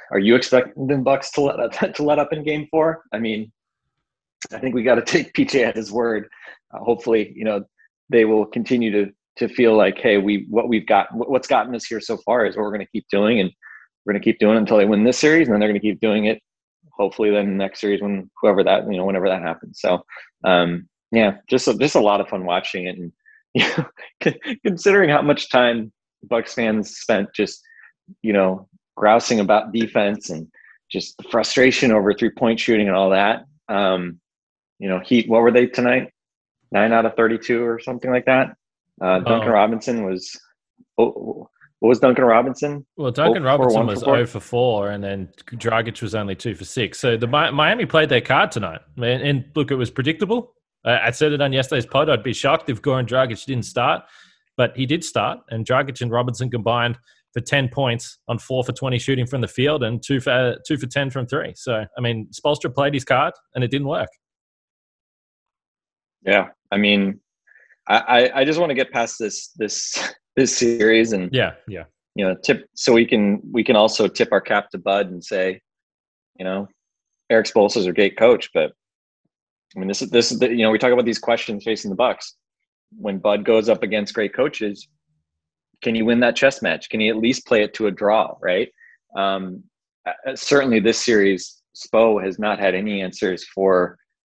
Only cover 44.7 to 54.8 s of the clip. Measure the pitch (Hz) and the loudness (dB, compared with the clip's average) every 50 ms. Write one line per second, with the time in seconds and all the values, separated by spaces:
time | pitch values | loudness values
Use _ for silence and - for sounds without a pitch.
44.7 | 110 104 101 101 104 101 101 98 98 98 92 90 _ - - - 123 117 110 117 | 0 0 -2 -4 -6 -6 -8 -8 -8 -8 -10 -12 _ -20 -20 -16 -12 -6 -4 -2
45.7 | 113 113 113 117 107 - 117 101 98 110 104 98 95 - - 117 101 - 95 - | 0 0 -2 -4 -8 -10 -10 -6 -6 -6 -6 -6 -8 -8 -8 -8 -8 -10 -12 -10
46.7 | - 135 113 92 - - - 127 117 113 123 117 123 147 165 131 135 143 151 165 | -6 -4 -4 -4 -4 -4 -2 0 0 0 0 0 0 0 0 0 0 0 2 2
47.7 | 214 247 202 135 - 160 156 143 139 120 - - 131 151 202 - - 120 101 85 | 2 0 -2 0 2 2 2 4 2 0 2 2 2 2 2 0 -2 -6 -8 -8
48.7 | 80 - _ _ - 127 120 117 123 131 120 143 143 135 131 - - 160 143 - | -10 -12 _ _ -10 -6 -2 -2 -2 -2 0 -2 -2 -2 -4 -6 -4 -4 -2 -2
49.7 | 143 127 120 113 - - 120 147 160 160 214 180 226 247 233 - _ _ _ _ | -2 -2 -4 -4 -4 -4 -2 -2 -2 -2 -2 -2 -2 -4 -6 -8 _ _ _ _
50.7 | _ _ - 117 120 117 - 117 123 - 156 151 147 143 143 139 131 131 127 131 | _ _ -2 0 0 2 0 -2 0 0 0 0 0 0 -2 0 0 -2 -2 -2
51.7 | 156 135 120 - - 135 156 156 143 113 101 135 110 - - 135 151 165 - - | -2 -4 -4 0 0 0 2 2 0 0 -2 -4 -6 -2 0 0 0 0 -2 -4
52.7 | 120 107 - 147 131 131 123 - 123 131 131 120 113 - - - 135 120 101 - | -6 -4 -2 -2 -2 -2 -2 0 0 0 0 0 -2 -10 -8 -8 -6 -6 -6 -6
53.7 | - 127 120 139 165 - - _ _ - - _ _ _ _ _ - - 123 113 | -4 -2 0 0 -2 -2 -6 _ _ -20 -20 _ _ _ _ _ -2 -2 -2 -2
54.7 | - 127 | -2 -4